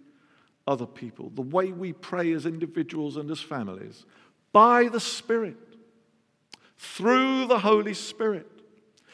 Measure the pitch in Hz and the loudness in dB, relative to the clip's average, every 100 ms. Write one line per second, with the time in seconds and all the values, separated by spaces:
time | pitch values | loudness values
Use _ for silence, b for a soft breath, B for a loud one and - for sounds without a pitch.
0 | b b b b b b - 139 120 - | b b b b b b -6 -4 -6 -12
1 | 120 - - 107 131 170 190 180 185 160 | -16 -14 -14 -10 -4 -2 -2 -4 -10 -10
2 | - 180 170 160 151 165 160 170 165 160 | -8 -4 -2 -2 -4 -6 -6 -6 -6 -6
3 | 147 143 147 156 - 143 104 92 110 - | -8 -8 -10 -10 -8 -8 -8 -10 -14 -20
4 | _ b b b _ 208 226 240 240 226 | _ b b b _ 8 8 8 4 0
5 | - - - 226 208 - - - _ _ | -4 -6 -2 -2 -2 -8 -20 -20 _ _
6 | _ _ _ _ _ - b _ - - | _ _ _ _ _ -20 b _ -16 -2
7 | 196 254 262 262 254 240 196 214 208 190 | 2 4 4 0 2 2 4 4 2 -6
8 | - - 220 190 - - _ _ _ _ | -10 -4 -2 -2 -8 -20 _ _ _ _
9 | B | B